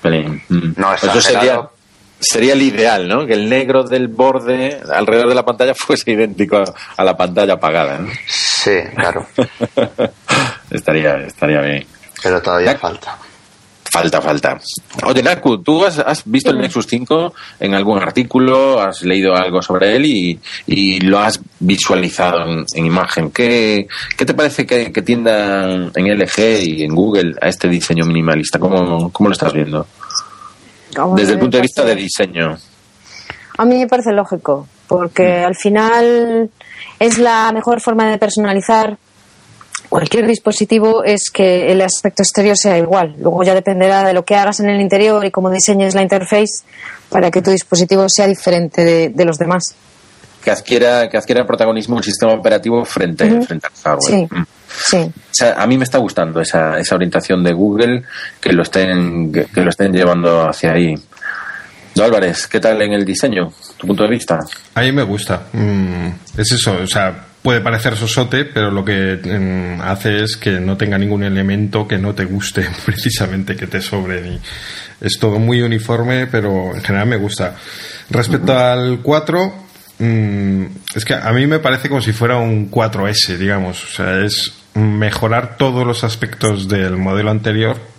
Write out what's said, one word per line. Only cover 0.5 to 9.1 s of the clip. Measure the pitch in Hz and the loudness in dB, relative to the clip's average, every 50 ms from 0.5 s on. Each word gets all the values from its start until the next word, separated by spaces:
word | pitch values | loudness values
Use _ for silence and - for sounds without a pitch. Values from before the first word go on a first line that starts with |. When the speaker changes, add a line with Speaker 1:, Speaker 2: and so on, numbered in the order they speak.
| 90 87 85 82 80 | -2 0 0 -2 -2
Speaker 2:
No | 90 95 98 98 | 0 0 0 0
es | - - | 0 0
Speaker 1:
Eso | 98 98 - | 2 2 2
sería, | - 98 101 101 | 4 4 2 4
Speaker 2:
exagerado. | 107 127 127 120 - - _ _ _ _ _ _ _ _ _ _ | 4 2 2 0 -4 -8 _ _ _ _ _ _ _ _ _ _
Speaker 1:
sería | - - - 117 113 131 139 | -4 -2 0 2 2 4 4
el | 139 | 4
ideal, | 139 135 107 104 110 117 110 98 90 | 2 2 2 2 2 2 2 2 0
¿no? | 87 101 123 156 | 0 0 0 2
Que | 107 113 | 0 0
el | 104 104 110 | 0 2 2
negro | 123 131 135 127 135 135 131 | 2 0 2 2 2 2 2
del | 123 127 127 127 | 2 0 -2 -2
borde | 117 110 117 127 135 131 131 117 120 127 127 131 135 147 135 - 76 71 | -2 0 2 2 4 4 0 0 -2 -2 -2 -2 -4 -6 -8 -6 -2 -2
alrededor | 87 104 107 110 117 120 120 | 0 2 4 4 4 4 4
de | 123 | 2
la | 123 120 | 2 2
pantalla | 123 120 - 123 131 127 | 0 0 2 2 0 0
<laughs> | |
fuese | - - - 147 120 - - | -2 0 -2 -2 0 0 -2
idéntico | 113 107 113 107 98 95 101 87 101 | 0 2 0 0 0 -2 0 2 2
a, | 101 98 90 - - - - - | 2 2 0 -4 -14 -18 -14 -4
a | - 95 | 0 0
la | 92 87 | 0 2
pantalla | 87 90 90 87 101 101 98 92 | 2 -2 -2 2 2 2 2 2
apagada, | 90 - 78 78 82 78 69 69 71 | 2 0 0 0 0 0 0 -2 -6
¿no? | 87 101 107 - - | -8 -10 -10 -12 -10
Speaker 2:
Sí, | - - - - - - - - 117 101 90 80 - - | -8 -6 -4 -4 -2 -2 -2 0 2 2 0 0 -4 -6
claro. | - - 87 | -4 -2 -2